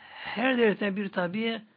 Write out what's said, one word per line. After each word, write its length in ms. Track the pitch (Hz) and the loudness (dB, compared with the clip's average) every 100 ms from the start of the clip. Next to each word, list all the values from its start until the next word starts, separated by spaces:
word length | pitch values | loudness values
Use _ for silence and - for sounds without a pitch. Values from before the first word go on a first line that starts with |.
| - | -18
her 480 | - - - 254 247 | -16 -8 -2 0 4
devletin 380 | 226 185 208 196 | 4 4 0 -2
bir 120 | 196 | -4
tabi 540 | 196 175 202 226 226 - | -2 -2 -2 -4 -6 -10